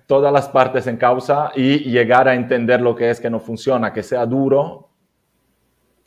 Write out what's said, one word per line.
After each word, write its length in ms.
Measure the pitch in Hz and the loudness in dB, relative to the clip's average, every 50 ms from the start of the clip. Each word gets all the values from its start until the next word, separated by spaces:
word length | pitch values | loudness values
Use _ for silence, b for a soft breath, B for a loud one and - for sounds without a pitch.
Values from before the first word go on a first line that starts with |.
| _ - | _ 0
todas 240 | 139 139 143 143 143 | 2 2 4 4 2
las 160 | 139 135 - | 2 0 2
partes 380 | - 135 127 127 131 127 - 123 | 2 2 2 2 0 -4 -4 -4
en 100 | 117 113 | -4 0
causa 540 | 127 120 127 127 123 - 143 143 151 - - | 0 2 2 0 0 -2 -2 -2 -2 -4 -2
y 320 | 139 127 135 139 151 147 131 | -2 0 2 0 0 0 0
llegar 360 | 117 123 117 113 123 127 135 135 | 0 0 2 4 4 4 4 4
a 60 | 127 | 2
entender 480 | 123 120 120 131 120 117 113 123 123 | 0 0 -2 -2 0 2 2 0 2
lo 140 | 123 120 113 | 2 0 0
que 160 | - 120 117 | 0 0 -2
es 80 | 120 - | -2 -2
que 100 | - 117 | -4 -6
no 100 | 117 110 | -6 -6
funciona, 540 | - - 117 107 - 139 131 120 113 101 - | -8 -10 -12 -6 -4 -2 -2 0 -2 -4 -4
que 80 | 113 | -6
sea 240 | 101 - 131 123 120 | -6 -4 -4 -4 -2
duro, 640 | 117 127 135 135 135 135 139 147 170 - - - _ _ _ _ _ _ _ _ _ _ _ _ _ _ _ _ _ _ _ _ _ _ _ _ | -2 -2 0 0 2 2 0 0 -2 -8 -16 -20 _ _ _ _ _ _ _ _ _ _ _ _ _ _ _ _ _ _ _ _ _ _ _ _